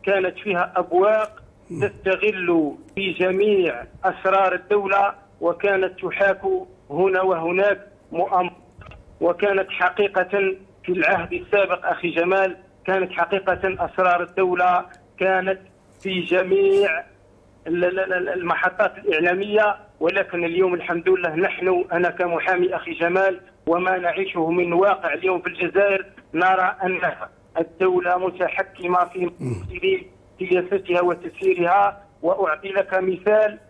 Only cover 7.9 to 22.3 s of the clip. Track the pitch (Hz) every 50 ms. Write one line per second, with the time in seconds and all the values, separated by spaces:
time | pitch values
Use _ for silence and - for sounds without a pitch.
7.9 | - - _ _ - 165 180 190 196 180 180 180 - - - - _ - - -
8.9 | - - - - - - 160 170 175 - 202 208 196 196 190 196 - - 180 180
9.9 | 180 - 202 196 - 190 180 185 202 202 196 190 190 190 - - - _ - 175
10.9 | 180 180 151 160 196 180 170 165 175 175 - - 208 202 196 185 175 175 - 180
11.9 | 170 - - 170 147 165 170 180 190 190 190 190 175 - - - _ _ _ -
12.9 | 190 190 185 180 - - 170 170 202 196 190 190 180 175 185 190 185 - 175 156
13.9 | - - 185 180 175 175 175 170 - 190 190 180 180 180 180 180 180 180 180 -
14.9 | - - - _ _ - 185 190 190 185 185 190 190 190 - - _ _ _ _
15.9 | _ _ - 196 185 180 170 - 170 185 185 185 190 196 196 196 196 202 202 185
16.9 | 160 170 - - - _ _ _ _ _ _ _ _ _ _ 165 165 175 180 180
17.9 | 185 190 190 185 185 180 185 190 180 185 175 175 165 151 175 185 180 - 208 185
18.9 | - - - 202 165 156 170 175 180 190 202 208 208 214 214 208 202 - - -
19.9 | _ _ 151 170 185 196 185 - 185 175 170 165 170 180 190 185 180 170 - -
20.9 | 170 170 170 185 185 185 180 165 151 160 190 185 - - 175 185 185 175 180 -
21.9 | 170 170 180 170 170 - 180 175